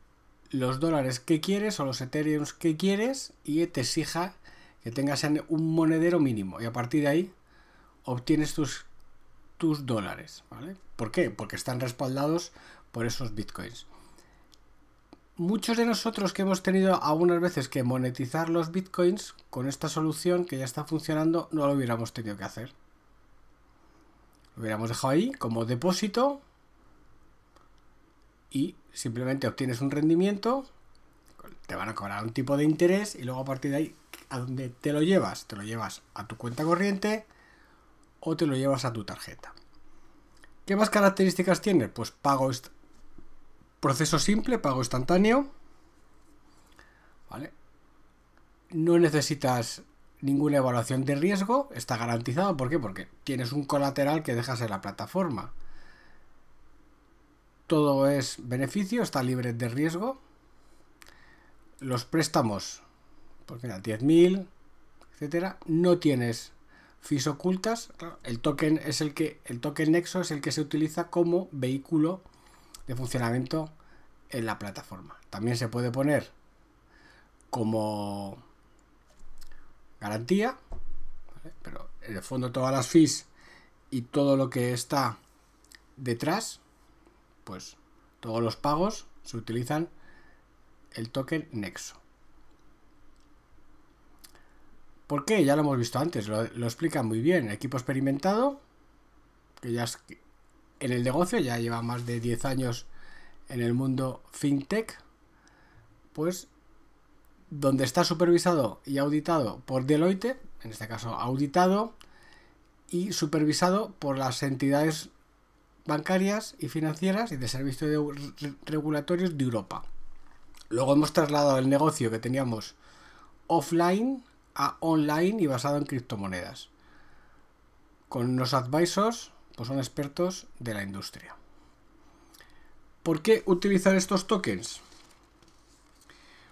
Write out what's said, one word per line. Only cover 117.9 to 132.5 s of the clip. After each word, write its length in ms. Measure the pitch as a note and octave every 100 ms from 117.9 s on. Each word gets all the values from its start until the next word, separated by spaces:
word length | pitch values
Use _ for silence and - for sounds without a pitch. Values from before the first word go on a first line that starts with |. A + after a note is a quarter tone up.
de 420 | D3+ D3 C#3+ C#3+ - D3
re-, 60 | C#3 -
regulatorios 720 | D#3 D3 D3+ C#3+ F3+ F#3 D3+
de 60 | B2+
Europa. 400 | A#2 F#2+ F2+ - - - - - - - - -
Luego 240 | A2+ C3
hemos 220 | C#3+ D3+ -
trasladado 420 | D3+ D3 D3 C3+
el 140 | C3
negocio 400 | C#3 D3+ - A2+
que 80 | A2
teníamos 560 | A#2+ C3 C3 A2+ - - - - - - - - -
offline 760 | E3 C#3 E3 F3 F#3+ A#3+ C4+ - _ _ -
a 220 | C#3 -
online 640 | E3 D#3+ D3 D3+ F3+ A3
y 40 | D#3+
basado 320 | B2+ C#3+ C#3+
en 60 | D3
criptomonedas. 840 | C3+ - A2 G2 F#2 F2+ - - _ - - - - - - - _ _ _ _ _ _
Con 200 | C3 B2
unos 240 | B2+ B2+
advisors, 800 | C3+ B2 D3+ E3+ F#3+ G#3+ A#3 - - - -
pues 120 | A#2
son 100 | C3+
expertos 680 | B2 - C#3 C#3 F3 F#3 - -
de 160 | A#2 G#2
la 80 |
industria. 540 | G2 G2 F2+ - - - - - - - - - - - - - -